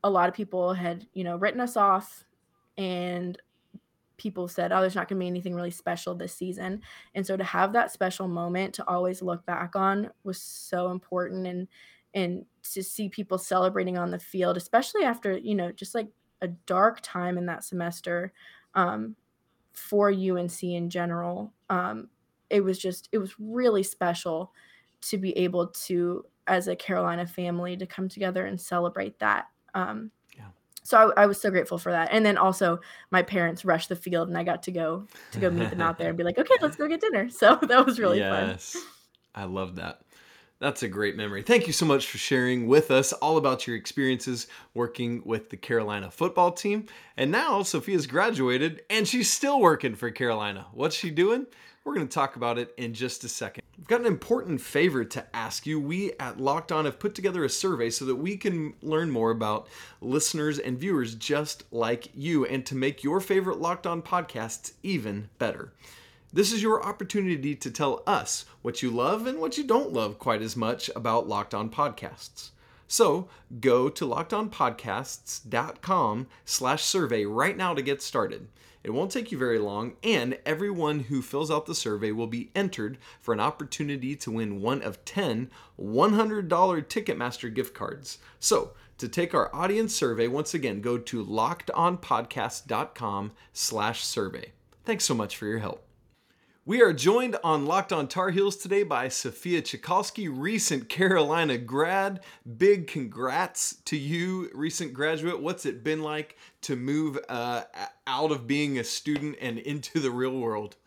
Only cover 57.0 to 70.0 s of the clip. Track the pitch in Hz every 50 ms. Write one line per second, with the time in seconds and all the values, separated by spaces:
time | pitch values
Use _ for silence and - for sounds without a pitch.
57 | - 208 208 - 185 196 180 180 147 127 - - - 190 180 120 117 113 113 -
58 | 139 131 127 127 151 185 208 190 - 208 185 165 151 151 - - - 156 156 156
59 | 170 160 135 113 113 113 113 113 110 107 107 107 - - - - - - - _
60 | - 120 135 156 151 - - 156 151 151 147 139 - 127 127 127 147 202 185 139
61 | 123 113 113 113 - - 143 147 151 147 - - - _ - 117 113 110 120 117
62 | - - - 139 139 165 165 147 127 - 135 131 127 - 135 131 131 143 143 -
63 | - 143 160 190 185 - 202 190 190 185 160 - 160 170 180 180 - 180 170 170
64 | 165 - 185 180 165 - - 120 110 113 - - - - - _ - 185 190 147
65 | 104 107 101 104 107 101 _ _ 123 107 - - - - _ _ - - - -
66 | - - - _ _ _ - 165 208 190 233 220 214 220 220 - - 196 196 -
67 | 196 190 - 208 190 185 175 143 135 147 147 - - 123 110 - 151 139 127 -
68 | - 180 196 151 - - - - - - - _ - 120 117 - - 123 113 120
69 | 123 151 196 220 226 262 269 320 320 294 - 294 294 254 220 262 285 - - 117